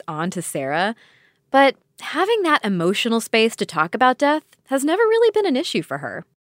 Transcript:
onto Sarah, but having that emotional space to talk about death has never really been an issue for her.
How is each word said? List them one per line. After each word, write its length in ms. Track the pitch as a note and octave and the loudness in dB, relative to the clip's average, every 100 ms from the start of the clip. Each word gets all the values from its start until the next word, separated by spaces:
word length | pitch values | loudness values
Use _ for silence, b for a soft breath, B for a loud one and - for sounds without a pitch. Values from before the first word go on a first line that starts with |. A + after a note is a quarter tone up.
| - | -4
onto 340 | D3+ E3+ F#3 | -6 -6 -6
Sarah, 540 | - D#3 C3+ D3+ G3 A3+ b b b b _ | -8 -6 -4 -2 -2 -4 b b b b _
but 240 | C4+ C#4 - _ - | 4 4 2 _ -18
having 440 | - C#4+ F#4+ A#4 | -8 -2 0 0
that 200 | E4+ D4 | 2 0
emotional 560 | G#3 F#3 E3+ G#3 A#3 A3+ | 0 0 0 0 -2 -2
space 380 | - A3+ A3+ - | 0 0 0 0
to 80 | G3 | -4
talk 280 | D#3+ E3 | -2 -2
about 240 | A3+ B3+ B3+ | 2 2 2
death 260 | C#4+ D4+ - _ _ | 0 0 -4 _ _
has 180 | C4+ C#4+ | -4 0
never 180 | F#4 | 2
really 280 | A4+ A4+ A#4 | 2 4 2
been 140 | G#4 G4 | 2 0
an 120 | B3+ | -2
issue 240 | F4 G3 | -2 -4
for 160 | D#3+ C#3 | -6 -8
her. 280 | B2+ F#2+ - _ _ | -8 -12 -14 _ _